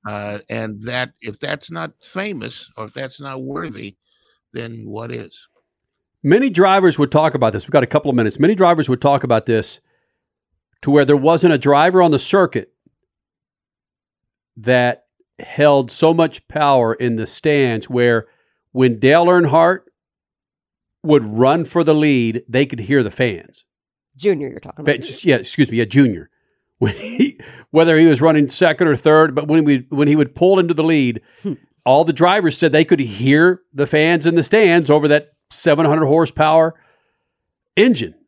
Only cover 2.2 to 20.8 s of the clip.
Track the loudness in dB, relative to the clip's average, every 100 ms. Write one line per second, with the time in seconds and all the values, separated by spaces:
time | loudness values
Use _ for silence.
2.2 | -10 -10 -14 -16 -20 -18 -16 -14 -14 -16
3.2 | -16 -14 -12 -12 -14 -16 -18 _ _ _
4.2 | _ _ _ -14 -14 -16 -16 -14 -12 -14
5.2 | -16 -20 _ _ _ _ _ _ _ _
6.2 | 0 2 2 0 2 4 2 0 0 0
7.2 | 0 0 -2 -4 -2 0 0 -2 -2 -2
8.2 | -2 0 0 2 2 2 -2 -2 0 0
9.2 | 0 -2 0 -4 -4 -14 _ _ _ _
10.2 | _ _ _ _ _ _ 0 2 4 2
11.2 | 2 2 2 2 2 4 4 4 2 2
12.2 | 0 0 0 -4 -10 _ _ _ _ _
13.2 | _ _ _ _ _ _ _ _ _ _
14.2 | _ _ _ -10 -2 0 0 -4 _ _
15.2 | _ _ -14 0 2 2 -2 0 2 2
16.2 | 0 -4 _ -2 0 2 0 -2 -4 -4
17.2 | -8 -6 -2 0 0 -4 -6 0 0 0
18.2 | -4 _ _ _ _ 0 0 2 2 2
19.2 | 4 2 2 2 2 -2 _ _ _ _
20.2 | _ _ _ _ _ _